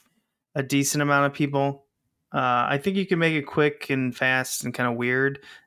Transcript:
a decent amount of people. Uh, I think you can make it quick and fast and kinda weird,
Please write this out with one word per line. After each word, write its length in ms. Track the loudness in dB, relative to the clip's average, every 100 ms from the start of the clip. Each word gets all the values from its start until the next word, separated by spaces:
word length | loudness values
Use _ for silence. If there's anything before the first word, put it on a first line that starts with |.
| _ _ _ _ _
a 80 | -6
decent 380 | 0 0 2 0
amount 240 | 2 2 2
of 60 |
people. 540 | 0 -2 0 -2 -4 _ _ _ _ _
Uh, 340 | -2 0 2 0
I 100 | -2
think 140 | -2 -2
you 100 | 0
can 120 | 2
make 140 | 2
it 120 | 0 0
quick 420 | 2 2 0 -4
and 260 | -2 -2
fast 500 | -2 0 0 -2 -6
and 100 | -6
kinda 180 | -2 -2
weird, 460 | 0 0 2 0 -2 -12 -20